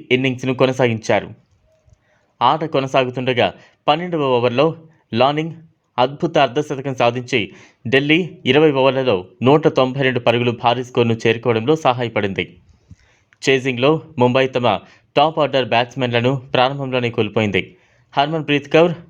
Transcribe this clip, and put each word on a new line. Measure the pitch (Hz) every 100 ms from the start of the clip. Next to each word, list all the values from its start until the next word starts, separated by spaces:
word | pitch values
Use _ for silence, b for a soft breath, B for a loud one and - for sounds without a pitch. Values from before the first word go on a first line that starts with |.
| - 127
ఇన్నింగ్స్ను | 135 123 131 127
కొనసాగించారు. | 131 131 127 110 - 104 90 - _ _ _ _ _ _ _ _ _ _ 123
ఆట | 156 160
కొనసాగుతుండగా | 143 135 135 127 127 127 120 98 b b b -
పన్నెండవ | 156 180 165 139 123
ఓవర్లో | 120 120 156 160 b b b 113
లానింగ్ | 131 151 165 165 - _ _ -
అద్భుత | 131 143 170 170
అర్ధశతకం | 135 131 147 135 135 123
సాధించి | 120 123 123 123 92 B B B 120
ఢిల్లీ | 131 143 160 165 - 123
ఇరవై | 131 156 135
ఓవర్లలో | 135 135 127 95 90 _ 120
నూట | 151 156 143
తొంభై | 127 131 131
రెండు | 123 120
పరుగులు | 120 120 117
భారీ | 120 120 127
స్కోరును | - 117 113
చేరుకోవడంలో | 117 113 120 113 113 156
సహాయపడింది. | 139 123 117 110 101 92 87 - _ _ _ b b b b _ -
చేజింగ్లో | 131 131 120 135 160 - -
ముంబై | 123 131 131 131
తమ | 120 92 b b b -
టాప్ | 156 160
ఆర్డర్ | 139 135 120
బ్యాట్స్మెన్లను | 120 123 135 123 120 123 139 120 131
ప్రారంభంలోనే | 127 139 135 127 120 117
కోల్పోయింది. | 104 107 107 92 82 b b b b 139
హర్మన్ప్రీత్ | 147 165 143 143 143 156
కౌర్, | 175 160